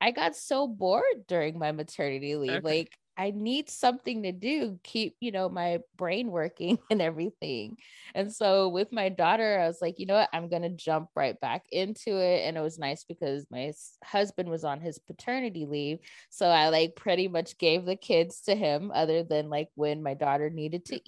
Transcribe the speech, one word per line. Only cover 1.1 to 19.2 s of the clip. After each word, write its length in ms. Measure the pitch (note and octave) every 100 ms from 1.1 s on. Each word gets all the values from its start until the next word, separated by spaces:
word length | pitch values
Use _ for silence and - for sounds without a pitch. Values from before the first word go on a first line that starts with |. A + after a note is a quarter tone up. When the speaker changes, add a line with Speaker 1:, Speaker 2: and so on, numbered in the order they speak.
| E4+ -
Speaker 1:
during 300 | F3 D3+ E3
my 140 | D3+
maternity 640 | D3+ D3+ - C#3+ C3+ C#3+ D3+
leave. 260 | C#3 E3
Speaker 2:
Okay. 20 |
Speaker 1:
Like, 340 | D#3 D#3+ D#3+ - _ -
I 160 | G3
need 380 | G#3 A3 C4+ D4
something 540 | - B3 B3 - A3+
to 80 | G3
do, 480 | F3+ A3 D4+ A#3 F#3
keep, 320 | - A3+ G#3 -
you 120 | A#3+
know, 160 | G3 F#3
my 300 | F3+ F3 E3+ - -
brain 340 | F3 G3 A#3+
working 460 | F3 D#3+ - F3 A3+
<laughs> 60 | -
and 120 | G#3+
everything. 760 | E3 D#3 F3 - D#3 A#2+ G#2+ A3+ - - -
And 180 | - G3+
so 360 | - G#3 G3 F#3+
with 240 | F3 G#3
my 160 | A3+ F#3+
daughter, 500 | F3+ E3+ A3 A3 G3+
I 60 | E3
was 140 | E3+
like, 180 | F3 F3+
"You 80 | F#3
know 80 |
what? 160 | G3+ -
I'm 160 | E3 E3+
gonna 220 | E3+ F3
jump 400 | F3 D#3+ D#3 E3+
right 240 | - C3+ -
back 240 | C3 D#3 -
into 460 | F3 F#3+ G#3+ - F#3+
it." 260 | F3+ F3+ C#3
And 100 | D#3+
it 40 |
was 180 | D#3 D#3+
nice 260 | C#3 D#3
because 420 | - E3 D3+ C#3 C#3+
my 160 | B2+ C#3+
s-, 300 | D3 - -
husband 440 | - G3+ G3+ - F3
was 140 | E3
on 160 | D3+ C#3
his 180 | E3+ C#3+
paternity 680 | - E3 - B3+ B3 E3+ D3
leave. 320 | D3 C#3+ E3 - - -
So 160 | - F3
I, 200 | D#3+ D#3
like, 280 | D#3+ E3 -
pretty 320 | G#3 F3+ F#3+
much 300 | E3+ E3+ -
gave 260 | E3+ E3+
the 120 | F3+ F#3+
kids 460 | - E3+ E3+ -
to 120 | -
him, 360 | G3+ E3 D3 G3+
other 280 | B2+ D#3+ E3